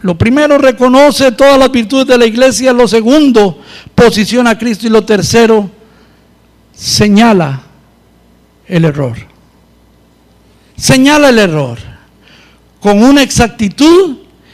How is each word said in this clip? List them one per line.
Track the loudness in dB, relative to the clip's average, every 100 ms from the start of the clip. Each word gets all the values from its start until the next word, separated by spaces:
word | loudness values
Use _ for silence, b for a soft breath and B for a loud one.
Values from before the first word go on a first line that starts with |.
lo | -8 -2
primero, | 0 0 0 2
reconoce | 0 0 2 4 2 2 -2
todas | 2 2 4
las | 2
virtudes | -2 -4 -2 0
de | 2
la | 0
iglesia. | 0 0 0 -2
Lo | 0 0
segundo, | 0 0 2 2 2 0 -4 B B B
posiciona | 0 0 0 -4 -2 -2
a | -2
Cristo. | -6 -6 -2
Y |
lo | -2
tercero, | 0 -4 0 0 2 0 -2 -14 b b b b b _ _ _ _
señala | -14 -6 -2 2 2 2 2 -2 -8 -14 _ _ _ _ _ _ _ _ _ -6
el | -2
error. | -2 -2 -8 -8 -18 _ _ _ _ _ _ _ _ _ _ _ _ b b -10
Señala | -2 0 2 2 2
el | 2
error | 0 -2 -6 -10 -18 -20 _ _ b b b b b _
con | -2 2
una | 2 2
exactitud | 0 -2 -4 -4 -6 0 2 2 0 -6 _ _ b